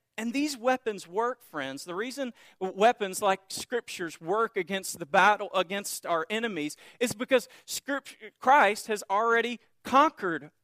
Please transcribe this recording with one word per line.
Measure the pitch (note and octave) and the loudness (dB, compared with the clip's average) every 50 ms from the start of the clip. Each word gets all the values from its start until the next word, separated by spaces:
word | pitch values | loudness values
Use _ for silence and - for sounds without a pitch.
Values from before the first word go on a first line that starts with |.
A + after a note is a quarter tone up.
| _ _ _ | _ _ _
and | - A3 A#3 | -6 -4 -2
these | A#3 C#4 D4 D4+ C#4 | 0 0 0 -2 -2
weapons | A3+ A3 B3+ B3+ B3+ _ A3+ G#3 F#3 D#3 E3+ | -2 0 0 0 2 _ -4 -6 -6 -8 -6
work, | F3 G#3 A#3 B3 B3+ - _ _ | -2 -2 -2 -2 -4 -6 _ _
friends. | - D3+ C3 C3+ C3+ C#3 - | -8 -6 -6 -6 -6 -8 -10
The | F3+ E3+ | -8 -6
reason | F#3 A3+ C4 A#3 C#4 C4+ A#3+ - _ - - _ _ | -6 -6 -6 -6 -6 -6 -6 -8 _ -20 -20 _ _
w-, | F#3+ F#3 F#3 F#3+ | -6 -6 0 4
weapons | G#3 A#3 A#3+ - G#3+ F#3+ F#3 - | 4 4 4 4 -2 -6 -4 0
like | G#3 G3 F#3+ F#3+ _ - | 0 0 0 0 _ -10
scriptures | - - - - B3 A#3+ - - - - F3+ D#3+ - - | -12 -12 -8 -6 -6 -6 -6 -8 -8 -8 -8 -8 -10 -8
work | E3 D#3+ G3 A3 A3+ G#3 - | -4 -2 0 0 0 -2 -2
against | G3+ F3 D#3 G3 F#3+ F#3 - - F3 | -6 -4 -4 -6 -6 -6 -8 -10 -12
the | E3+ | -6
battle, | C#3+ - F#3+ F3+ G#3 G#3 G3+ G#3 F3+ | 0 4 6 6 6 4 2 -2 -2
against | - F#3+ F3+ E3 G3+ G3+ G3 - - - - | -2 -2 -2 -2 -4 -8 -8 -8 -10 -8 -4
our | D#3 E3+ D#3+ D#3+ - | -2 -2 -2 -2 -4
enemies, | G#3+ A3 A#3 A#3 G3 D#3 D3 D3+ - - - - - - | -4 -4 -4 -4 -4 -4 -6 -6 -8 -12 -18 -20 -6 -4
is | B3 B3 | -2 -2
because | - G#3 B3 - C4+ A#3+ - - - - _ | -2 -6 -2 0 2 0 0 -2 -10 -20 _
script-, | - - - - - - C#4 - - - _ A3 G#3 - _ | -10 -10 -10 -6 -6 -6 -6 -6 -10 -16 _ -20 -20 -18 _
Christ | - B3+ C4+ D4 A3+ G3+ G#3+ - - | 4 6 6 8 6 6 4 0 -4
has | - G#3+ G3+ - - | -4 -6 -6 -2 -2
already | G3 G#3 A3+ A#3 A#3 A#3 A3+ A#3+ A#3+ - _ _ _ _ | 0 0 2 2 2 2 0 -2 -4 -10 _ _ _ _
conquered | - - B3 C#4 D4 D#4 - - G#3 F3+ D#3+ C#3+ C#3+ D3+ _ _ | -4 2 6 6 6 6 2 -2 -4 -4 -4 -4 -6 -12 _ _